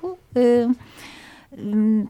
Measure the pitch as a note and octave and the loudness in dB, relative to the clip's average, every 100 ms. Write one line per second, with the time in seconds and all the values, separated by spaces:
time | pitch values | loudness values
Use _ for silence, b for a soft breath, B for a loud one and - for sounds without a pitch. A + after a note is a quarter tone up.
0 | F4+ F#4 _ B3 A#3+ A#3+ A#3+ B3 B B | -12 -14 _ 0 2 2 2 -2 B B
1 | B B B B B C4+ G3+ G#3+ G#3+ A3 | B B B B B -14 -4 0 2 0
2 | G3+ | -2